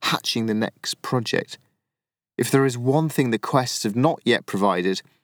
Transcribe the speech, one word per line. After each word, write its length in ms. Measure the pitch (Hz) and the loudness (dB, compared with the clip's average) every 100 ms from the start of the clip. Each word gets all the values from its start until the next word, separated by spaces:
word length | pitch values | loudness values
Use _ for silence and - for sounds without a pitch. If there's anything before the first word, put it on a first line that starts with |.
hatching 420 | - - - 120 113 | -4 -2 -2 -4 -2
the 80 | |
next 480 | 107 107 - - - | 0 -2 -6 -12 -10
project. 560 | - 127 113 - - - _ _ _ _ _ _ _ - | -4 -2 0 -2 -2 -10 _ _ _ _ _ _ _ -4
If 140 | 120 | 0
there 140 | 135 135 | 2 2
is 120 | 120 | 0
one 300 | 123 143 160 | 0 2 2
thing 240 | - 131 | 0 0
the 80 | 113 | 0
quests 440 | - 135 127 - | 0 0 0 -4
have 120 | 113 110 | -4 2
not 240 | 147 - - | 2 2 2
yet 200 | 117 - | 0 0
provided, 560 | 98 101 90 90 95 - _ | 0 0 2 0 -2 -6 _